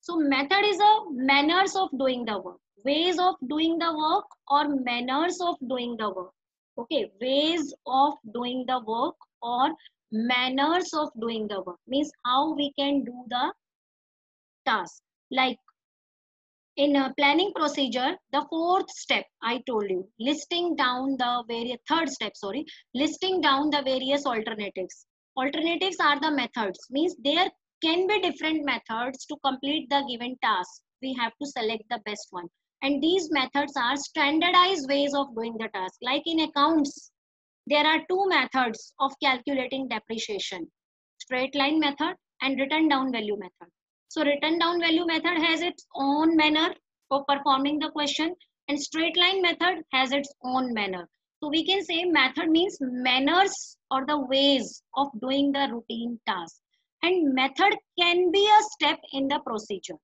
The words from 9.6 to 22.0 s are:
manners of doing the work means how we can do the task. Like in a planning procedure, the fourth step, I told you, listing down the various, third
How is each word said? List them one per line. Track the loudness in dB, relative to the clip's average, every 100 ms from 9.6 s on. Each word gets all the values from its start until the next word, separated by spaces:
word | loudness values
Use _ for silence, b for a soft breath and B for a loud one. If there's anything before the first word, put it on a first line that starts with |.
| 0 -2 B _ _
manners | -4 0 0 0 2 2 2 0
of | -2 -4 -4
doing | -6 -4 -4
the | -6
work | -8 -14 -4
means | -2 -2 _ 0
how | 2 2
we | 0 -4 -2
can | 0 0
do | -2 -10 -8
the | -4 -4 -6 _ _ _ _ _ _ _ _ _ _ 0
task. | 0 -2 -12 _ _ _
Like | 0 0 -2 _ _ _ _ _ _ _ _ _ _ _ 0
in | 2 4
a | 0 2
planning | 2 4 0 0
procedure, | -2 0 -2 0 -2 -4 _
the | -4 -2
fourth | -4 0 0 0
step, | -12 -4 -4 -4 _
I | -6 -4 -4
told | -4 -2
you, | -4 -6 _
listing | -4 -4 -4 -4 -2 0
down | 0 0 -4 -2
the | -2 -2 -4
various, | -6 -6 -8 -2
third | 0